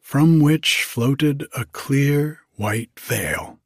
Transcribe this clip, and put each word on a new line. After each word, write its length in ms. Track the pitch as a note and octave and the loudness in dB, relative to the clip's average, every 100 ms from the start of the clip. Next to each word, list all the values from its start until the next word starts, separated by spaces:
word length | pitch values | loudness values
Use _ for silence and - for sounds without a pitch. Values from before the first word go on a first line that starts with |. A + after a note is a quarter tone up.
from 400 | - C#3 D#3+ D#3+ | -4 2 4 6
which 420 | D3 D#3 - - | 4 2 0 -2
floated 640 | - - A#2 C#3 D3+ C#3+ - | -4 -2 0 2 0 -2 -6
a 100 | - A#2+ | -10 -10
clear 720 | - - C#3 C#3 C#3+ D3+ D#3 _ | -12 -2 0 2 0 -2 -6 _
white 440 | - G#2 G#2+ B2 - | -8 -6 -4 -8 -16
veil. 600 | - A2+ F2 - - - | -8 -6 -4 -6 -10 -18